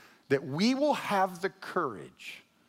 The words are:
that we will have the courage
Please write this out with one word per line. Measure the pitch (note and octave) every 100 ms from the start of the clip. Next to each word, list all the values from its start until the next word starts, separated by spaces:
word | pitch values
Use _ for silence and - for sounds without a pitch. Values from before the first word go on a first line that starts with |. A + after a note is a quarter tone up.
| - _ _
that | C#3 C#3
we | C#3+ A3 C4
will | D4 G#3+
have | - G3+ F#3+ F3
the | F#3
courage | - - F#3 D3 G2 C2 - - - _ _